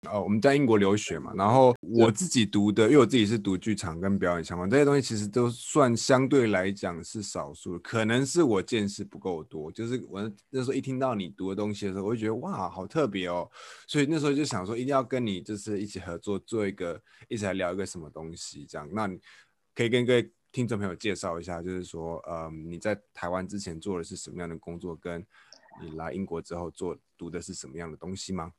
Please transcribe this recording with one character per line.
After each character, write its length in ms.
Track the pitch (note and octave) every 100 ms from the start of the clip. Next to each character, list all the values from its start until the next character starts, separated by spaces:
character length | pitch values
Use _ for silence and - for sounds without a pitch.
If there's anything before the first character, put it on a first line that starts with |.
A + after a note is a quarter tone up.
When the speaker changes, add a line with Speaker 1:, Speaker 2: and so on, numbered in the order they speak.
| -
Speaker 1:
哦， 100 | G2+
我 60 | F2
们 100 | G#2+
在 140 | C3+
英 100 | C#3
国 140 | C3+ A2
留 180 | G2 G#2
学 220 | - E2
嘛， 120 | C2+ F#2
然 100 | G2
后 280 | B2+ B2+ A#2+
我 280 | - A#2 A2+
自 160 | G#2 F3+
己 200 | B2+ G#2
读 260 | G#2 G#2
的， 140 | G#2 A2
Speaker 2:
嗯。 20 |
Speaker 1:
因 40 |
为 60 | D3
我 60 |
自 140 | A#2 B2+
己 80 | G#2
是 120 | A#2
读 160 | G2+
剧 200 | F#2 A2
场 260 | G2+ F#2 D#2+
跟 180 | F#2+ G2
表 140 | F2 E2+
演 60 |
相 140 | D#2+ F2
关， 140 | F#2
这 80 | C3
些 40 |
东 120 | C#3+
西 80 | C#3+
其 120 | B2
实 140 | A2 G#2
都 220 | B2 A#2+
算 440 | A#2 - D#3 C3
相 320 | A#2 - B2+ C3
对 200 | C#3+ A#2
来 260 | F#2+ F#2
讲 320 | G2+ G2 E2+
是 160 | E2 A2
少 300 | G2+ F2+ C#2+
数， 260 | D2+ G2 F2
可 260 | - A#2 A2
能 180 | A#2+
是 180 | C3+ F3
我 200 | D3+ G2
见 260 | F2+ A#2 G2+
识 160 | G2+
不 140 | G2+ -
够 260 | F#2+ E2
多， 260 | D#2 D#2+ D2+
就 160 | - A#2
是 160 | B2 F2+
我 140 | F#2 G#2+ G#2 _
那 120 | C3
时 80 | B2+
候 40 |
一 80 | C3+
听 180 | C3 C3
到 160 | C3
你 140 | A2 F2+
读 220 | - F#2
的 40 |
东 200 | G2 G#2
西 100 | G2+
的 80 | G2+
时 60 | F#2+
候， 80 | G2
我 80 |
就 40 | A#2
觉 80 | G#2+
得 60 | A2+
，“哇， 260 | E3 D#3 F#2
好 160 | F2 F#2
特 200 | D#3+ C3+
别 220 | G2 F2+
哦。” 180 | F2 E2 - - - -
所 140 | D3+
以 60 | C#3
那 100 | E3
时 60 |
候 80 | C#3+
就 100 | C#3
想 220 | D3+ G#2+
说 100 | F#2
一 120 | A2+ B2+
定 20 |
要 160 | C#3
跟 200 | B2 C3
你 180 | A#2 F#2
就 120 | -
是 240 | G#2+ A2 G2+
一 60 |
起 160 | G2+ F#2+
合 160 | F2 E2+
作， 220 | - G2
做 280 | - A2+ G2+
一 60 |
个， 260 | G2 F2 D#2+ _ _ -
一 80 | A#2+
起 80 |
来 80 | G2+
聊 180 | F#2 F2+
一 60 | F#2+
个 80 |
什 160 | F#2+ F2+
么 80 | D2+
东 260 | D2+ D#2+
西 320 | E2 - D2 C#2
这 120 | D#2
样。 100 | D2
那 160 | G2 G#2
你 140 | F2+ - - _ _ _
可 100 | -
以 60 | A#2
跟 160 | B2 A#2+
各 80 |
位 180 | B2 A2 _ _
听 160 | - A#2
众 120 | G#2+
朋 100 | G2+
友 60 |
介 200 | E2+ A2
绍 240 | F#2 F#2+ E2+
一 40 |
下， 180 | E2+ E2+
就 80 | F2
是 160 | F#2
说， 320 | F2 E2+ E2 E2 -
呃， 240 | E2 D#2+ D#2+ D#2+
你 120 | E2+
在 200 | G#2+ G2+ _
台 160 | - F2
湾 180 | F#2 F#2
之 140 | G2+
前 180 | G2+ D#2+
做 200 | G2+ F#2
的 40 |
是 140 | E2 F2+
什 140 | -
么 80 | -
样 100 | E2+
的 80 | E2
工 240 | - E2+
作， 160 | F2 D#2+
跟 260 | F2 F2 G2+ _ _ - _ -
你 120 | E2+ D#2
来 120 | D#2+
英 140 | D#2
国 160 | F#2+ E2+
之 140 | -
后 160 | F2 E2+
做， 260 | - F2+ E2 _ _
读 100 | E2+
的 100 | E2+
是 140 | E2+
什 160 | F2+ C2
么 80 | C#2+
样 140 | E2+
的 80 | D#2
东 180 | E2+ F#2+
西 160 | -
吗？ 200 | F#2 E2